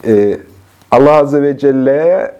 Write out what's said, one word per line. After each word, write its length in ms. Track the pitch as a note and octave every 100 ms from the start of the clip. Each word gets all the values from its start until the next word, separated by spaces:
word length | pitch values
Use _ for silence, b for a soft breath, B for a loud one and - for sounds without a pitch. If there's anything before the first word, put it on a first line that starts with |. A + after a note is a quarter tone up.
| A2+
e, 300 | G#2+ G#2 F#2+ - - _ _ _
Allah 220 | A#2+ C#3+
Azze 280 | D3+ C#3+ D3
ve 160 | C#3+ C3+
Celle'ye 720 | C#3 C3 C3 C#3+ E3 F#3 G#2+ -